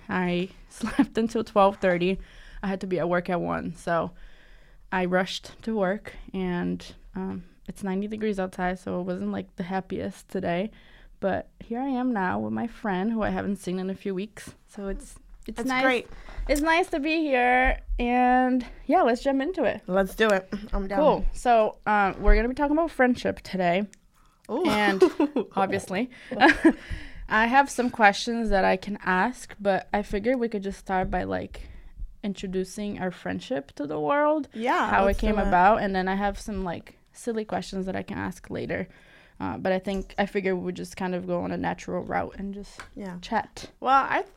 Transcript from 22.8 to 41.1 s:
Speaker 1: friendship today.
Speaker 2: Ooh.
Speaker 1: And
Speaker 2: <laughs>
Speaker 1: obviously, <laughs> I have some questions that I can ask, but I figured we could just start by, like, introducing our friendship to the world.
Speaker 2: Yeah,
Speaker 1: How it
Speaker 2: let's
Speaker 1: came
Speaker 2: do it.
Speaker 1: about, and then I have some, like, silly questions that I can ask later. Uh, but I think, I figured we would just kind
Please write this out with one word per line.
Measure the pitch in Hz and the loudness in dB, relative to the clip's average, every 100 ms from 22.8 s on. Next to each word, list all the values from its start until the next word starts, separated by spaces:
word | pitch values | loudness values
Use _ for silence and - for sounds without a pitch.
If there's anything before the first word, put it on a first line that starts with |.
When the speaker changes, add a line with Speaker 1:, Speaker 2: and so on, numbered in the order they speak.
| 330 | 0
Speaker 1:
friendship | - 247 247 196 190 | 4 4 4 0 -4
today. | - 185 175 180 208 - _ _ _ _ - | -6 0 2 2 0 -8 _ _ _ _ -8
Speaker 2:
Ooh. | 240 359 | -2 2
Speaker 1:
And | 208 202 190 330 - 294 | 2 2 6 4 4 0
Speaker 2:
<laughs> | 247 - - | 0 -4 0
Speaker 1:
obviously, | 196 196 - 190 254 - - | 0 0 -4 -4 -4 -8 -10
<laughs> | 226 277 - 330 - - - - - - | 4 6 8 4 4 -6 -10 -10 -14 -2
I | 214 233 | 0 4
have | 269 277 | 4 4
some | - 247 | 2 -2
questions | - 208 196 240 233 220 | 6 6 6 -4 -2 2
that | 196 190 | 2 4
I | 185 | 2
can | - 208 | -2 -6
ask, | 185 185 220 - - - | 0 2 2 -2 -14 -4
but | 202 185 - | 0 0 0
I | 208 | -2
figured | 208 208 220 262 | -2 -2 0 0
we | 233 | 0
could | 208 | -2
just | 196 190 | -6 -8
start | - 185 196 | -2 -2 0
by, | 185 | -2
like, | 190 190 196 - - - - - - - | -2 -4 -6 -12 -16 -16 -18 -12 -12 -8
introducing | 208 190 190 185 185 - 208 - | -8 -6 -4 -4 -4 -6 -8 -4
our | 185 | -6
friendship | 175 180 185 - 269 269 | -6 -8 -8 -6 -6 -6
to | - 294 | -10 -6
the | 302 | -2
world. | 302 285 302 311 269 | 0 2 4 2 -2
Speaker 2:
Yeah, | 220 240 339 233 | -6 -2 0 2
Speaker 1:
How | 202 | 4
it | 196 | 4
Speaker 2:
let's | 196 | 2
Speaker 1:
came | 214 214 | 2 2
Speaker 2:
do | |
it. | 196 | 4
Speaker 1:
about, | 180 190 226 | 6 8 6
and | 196 | 2
then | 190 185 | 0 0
I | |
have | 196 202 202 | 0 -2 -4
some, | - 196 | -8 -6
like, | 185 - - - _ | -6 -8 -12 -20 _
silly | - 240 220 | -10 -6 -6
questions | 214 180 180 190 185 | -4 -6 -6 -6 -4
that | 196 | -6
I | |
can | 185 208 | -6 -6
ask | 196 - - | -6 -8 -10
later. | - 117 120 - - - - - - | -8 -4 -6 -6 -12 -20 -20 -20 -10
Uh, | 185 175 | -8 -4
but | 185 | -2
I | 185 | -2
think, | 202 196 185 - | -2 -6 -6 -4
I | 196 | -2
figured | 202 185 180 | -2 -2 -2
we | |
would | 180 180 | -4 -8
just | 175 - | -12 -6
kind | 185 | -4